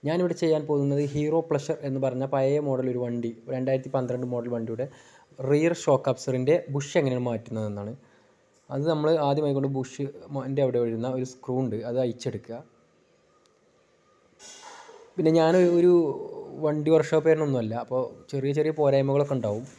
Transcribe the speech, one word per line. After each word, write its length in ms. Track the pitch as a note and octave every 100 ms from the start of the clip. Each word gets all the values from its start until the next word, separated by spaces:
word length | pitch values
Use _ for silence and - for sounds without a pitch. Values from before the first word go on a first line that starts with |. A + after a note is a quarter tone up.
| C#3
ഞാനിവിടെ 300 | E3+ F3+ E3+
ചെയ്യാൻ 200 | E3 D#3 D3
പോകുന്നത് 340 | D3 C#3 C#3 C#3+
Hero 260 | D3 D3 D#3+ D#3+
Pleasure 280 | D3 D3 D#3 C#3+
എന്ന് 120 | C3+
പറഞ്ഞ 200 | C3 B2+ C3+
പഴയ 260 | C#3 C3+ C#3+ D3
model 180 | C3 B2+
ഒരു 80 | B2
വണ്ടി, 300 | B2 A#2+ A#2 A#2 -
രണ്ടായിരത്തി 380 | C3 B2+ C3+ C3 C3+
പന്ത്രണ്ട് 300 | B2+ B2 B2+
model 160 | B2 A#2+
വണ്ടിയുടെ 320 | A#2+ A2+ A2+ C3+ - - - _ - C3+
rear 240 | D3 D#3+ E3+
shock 280 | - C3+ C#3
അബ്സോർബറിൻ്റെ 440 | B2+ - B2+ B2+ E3+ - C#3
bush 200 | C#3 F#3
എങ്ങനെയാണ് 240 | C#3+ B2+ B2
മാറ്റുന്നതെന്നാണ്. 680 | A2+ A2 A2+ G#2+ G2+ G#2 B2+ _ _ _ _ _ _ _
അത് 80 | C3+ D3+
നമ്മൾ 160 | D#3+ D3+ E3 C#3+
ആദ്യമായി 280 | C#3+ D3+ C#3
കൊണ്ട് 100 | C#3 C3+
bush 300 | B2+ - C#3 - -
മ-, 140 | C#3 C3
ൻ്റെ 140 | C#3 C3+
അവിടെ 140 | A#2+ A#2+
വരുന്ന 280 | A2+ B2 C3
ഒരു 80 | B2+
സ്ക്രൂ 260 | - - B2+
ഉണ്ട്, 160 | C3 G#2+ A2+
അത് 80 | B2 B2+
അഴിച്ചെടുക്കുക. 580 | A#2 C#3 G#2 - A#2 D3+ _ _ _ _ _ _ _ _ _ _ _ _ _ _ _ _ _ - - - - - - - -
പിന്നെ 160 | D#3+ E3
ഞാൻ 140 | D#3+ F3+
ഒരു, 80 | F3+ F3
ഒരു 160 | F3 F3 D#3+ C3+ - - - C3+ D#3
വണ്ടി 260 | D3+ D3+ D#3+
വർക്ക്ഷോപ്പുകാരനൊന്നുമല്ല, 760 | D3+ D#3+ D#3 D#3 D3+ C3 A2 A2+ A#2
അപ്പോൾ 180 | B2+ B2 - -
ചെറിയ 180 | C#3 C3+ C#3+
ചെറിയ 140 | D3+ D#3
പോരായ്മകളൊക്കെ 540 | C#3+ C3+ C#3 C#3 C#3+ C3+
ഉണ്ടാവും. 260 | A2 G#2 C3